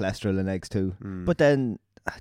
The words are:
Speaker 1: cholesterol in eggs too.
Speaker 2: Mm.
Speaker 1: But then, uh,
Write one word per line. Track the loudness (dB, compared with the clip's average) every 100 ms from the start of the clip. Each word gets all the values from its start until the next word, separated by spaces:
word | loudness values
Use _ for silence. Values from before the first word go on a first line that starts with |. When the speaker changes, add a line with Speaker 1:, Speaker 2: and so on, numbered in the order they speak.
Speaker 1:
cholesterol | -2 -2 0 0
in | 0
eggs | -2 -2
too. | -2 -2 -4
Speaker 2:
Mm. | -10 -6 0
Speaker 1:
But | 4
then, | 6 4 2 -4 _ _ -10
uh, | -10